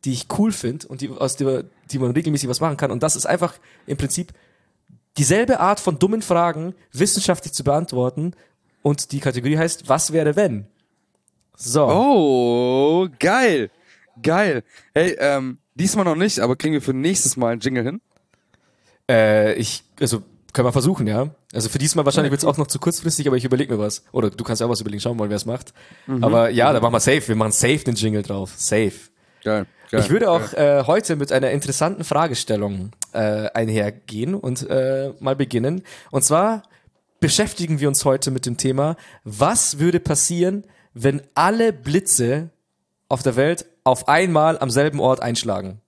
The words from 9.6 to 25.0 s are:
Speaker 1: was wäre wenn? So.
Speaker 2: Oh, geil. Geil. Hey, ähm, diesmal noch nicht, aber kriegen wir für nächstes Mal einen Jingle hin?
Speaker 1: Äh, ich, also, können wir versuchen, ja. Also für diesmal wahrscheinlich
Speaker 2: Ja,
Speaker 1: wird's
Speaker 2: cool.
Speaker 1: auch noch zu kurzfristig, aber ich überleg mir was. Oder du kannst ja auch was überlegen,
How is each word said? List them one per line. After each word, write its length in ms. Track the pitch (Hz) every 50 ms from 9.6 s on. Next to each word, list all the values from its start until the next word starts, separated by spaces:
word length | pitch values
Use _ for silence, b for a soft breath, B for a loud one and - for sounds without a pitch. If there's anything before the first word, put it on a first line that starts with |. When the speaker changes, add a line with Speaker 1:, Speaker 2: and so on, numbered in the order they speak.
| 165 170 - - - -
Speaker 1:
was 240 | 131 156 - - 156
wäre 240 | 165 156 151 147
wenn? 300 | 185 208 180 120 104 101 - _ _ _ _ _ _ _ _ _ _ _ _ _ _ _ _ _
So. 280 | _ - 123 117 151 147 127
Speaker 2:
Oh, 1200 | 139 185 240 285 285 214 165 143 135 127 123 120 120 120 123 123 127 131 139 147 160 175 190 180 135 -
geil. 520 | - 170 202 247 262 233 175 139 110 - _ b b b b b b b _ - 113
Geil. 400 | 147 160 185 214 196 147 120 - b b b b b b
Hey, 220 | 151 165 180 151 -
ähm, 400 | - 143 143 139 131 131 127 - _ _ _
diesmal 300 | - 175 190 - 214 190
noch 100 | 175 156
nicht, 240 | 160 185 214 - -
aber 160 | 113 120 127
kriegen 200 | - - 151 156
wir 80 | 147 -
für 120 | - 131
nächstes 420 | 131 139 170 196 185 - - -
Mal 140 | 131 123 117 117
einen 80 | 113
Jingle 220 | 104 139 131 123 113
hin? 180 | 123 156 226 _ _ _ _ _ _ _ _ _ _ _ _ _ _ _ _ _ _ _ _ _ -
Speaker 1:
Äh, 440 | 127 113 110 107 107 107 104 110 95
ich, 300 | - 113 - - - _ _ _ -
also, 220 | 147 127 - 110 98 _ _ _ _ _ -
können 140 | - 123 123
wir 40 | 117
versuchen, 340 | 139 127 131 - - 120
ja. 240 | 107 104 113 135 151 151 _ _ _ -
Also 160 | 110 110 113
für 100 | - 139
diesmal 260 | 131 151 - 165 147
wahrscheinlich 240 | 139 139 - 151 139
Speaker 2:
Ja, 40 | 139
Speaker 1:
wird's 120 | 139 -
Speaker 2:
cool. 60 | -
Speaker 1:
auch 60 | 139 147
noch 80 | 147
zu 120 | - - 135
kurzfristig, 480 | - 175 165 - - 165 156 - 147
aber 100 | 143 131
ich 80 | 127 120
überleg 260 | 127 127 127 147 -
mir 80 | 123 104
was. 260 | 104 104 104 - _ _ -
Oder 180 | 127 113 104
du 140 | - - 117
kannst 160 | - 117 107
ja 60 | 113
auch 40 | 117
was 100 | 120 113
überlegen, 200 | 110 104 101 101